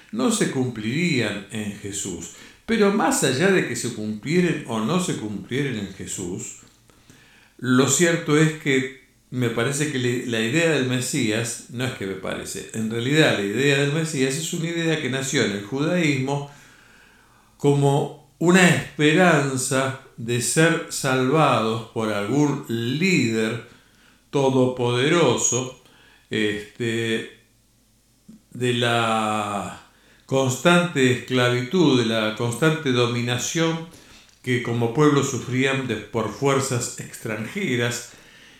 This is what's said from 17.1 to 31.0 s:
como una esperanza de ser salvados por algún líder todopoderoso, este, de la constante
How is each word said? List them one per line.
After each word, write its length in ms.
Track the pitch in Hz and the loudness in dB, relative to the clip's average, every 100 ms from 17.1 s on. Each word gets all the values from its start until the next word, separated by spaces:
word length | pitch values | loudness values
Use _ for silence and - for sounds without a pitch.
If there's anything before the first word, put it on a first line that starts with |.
| _ _ _ _ _ | _ _ _ _ _
como 800 | 143 143 139 139 120 - _ - | 2 4 4 2 -2 -8 _ -2
una 300 | 165 185 175 | 4 6 6
esperanza 1300 | 127 - - 151 160 180 156 139 131 127 135 135 123 - - | 4 -2 0 4 6 6 4 2 -2 -2 0 -2 -4 -12 -12
de 260 | 113 120 | -4 -2
ser 440 | 117 160 165 160 - | 0 4 4 2 -2
salvados 1000 | - 139 131 127 156 147 117 110 117 - | -6 0 0 2 4 4 4 2 -2 -6
por 180 | 117 110 | -4 -2
algún 520 | 101 101 139 147 139 - | -2 0 2 2 0 -4
líder 1040 | 117 117 147 190 175 117 113 110 120 - - _ _ _ _ _ | -4 -2 -2 2 2 2 0 -2 -4 -10 -20 _ _ _ _ _
todopoderoso, 1500 | 143 135 131 127 127 120 123 139 170 143 110 - 117 143 - _ _ _ _ _ | 0 2 4 2 2 0 2 2 4 4 2 0 -2 -4 -10 _ _ _ _ _
este, 1080 | 110 107 104 - - 117 113 113 110 - - _ _ _ _ _ _ _ _ - - _ | -2 -2 -4 -8 -8 -4 -2 -2 -4 -6 -16 _ _ _ _ _ _ _ _ -20 -20 _
de 240 | 123 123 | -4 -2
la 1040 | 120 120 117 113 110 107 107 104 101 90 - - _ _ _ | 0 2 2 2 0 0 -2 -2 -4 -8 -12 -20 _ _ _
constante 880 | - 135 131 123 170 175 175 143 | -4 0 0 2 4 4 4 2